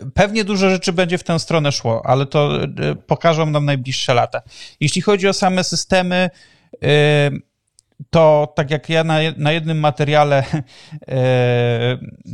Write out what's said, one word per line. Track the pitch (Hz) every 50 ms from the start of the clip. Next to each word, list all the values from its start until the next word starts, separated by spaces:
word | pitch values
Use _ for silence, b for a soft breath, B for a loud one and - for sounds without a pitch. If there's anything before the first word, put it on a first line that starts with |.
| - 135 -
pewnie | - 190 208 208 226 208
dużo | 190 214 190 190 190
rzeczy | 190 180 185 - 175
będzie | 170 185 170 180 175
w | -
tę | - 170 165
stronę | - - 170 165 147 143 135
szło, | - - 120 113 113 -
ale | - 127 135 139
to, | 135 - 151 147 147 147 147 151
e, | 143 131 - 143 147 147
pokażą | - - - 151 - - 170 165 156 160
nam | 156 147 151 147
najbliższe | 147 143 135 123 131 127 - - - 131
lata. | 117 117 - - 123 - B B B B B B B
Jeśli | 147 147 - 185 160
chodzi | - 208 196 175 196
o | 190
same | - - 185 185 185 180
systemy, | - - 165 - - 190 185 185 185 180 180 185 175 - b b b b b b b b - -
e, | - 147 147 147 147 147 147 143 143 135 - - _ _ _ _ _ _ _ _ _ _ - 147 -
to | - 165 160 156 151 147 147 147 -
tak | - 156 135
jak | 156 147 - -
ja | 160 160 160
na | 160 156 156 156
je-, | 160 156
na | - 151 147 156
jednym | 165 156 160 165 156
materiale, | 151 151 139 - 151 143 151 151 147 147 143 139 123
<laughs> | - - 156 135 - - - - - - 151 - -
e, | - 135 127 127 127 123 123 123 123 120 120 120 120 113 120 123 127 123 - - - - - -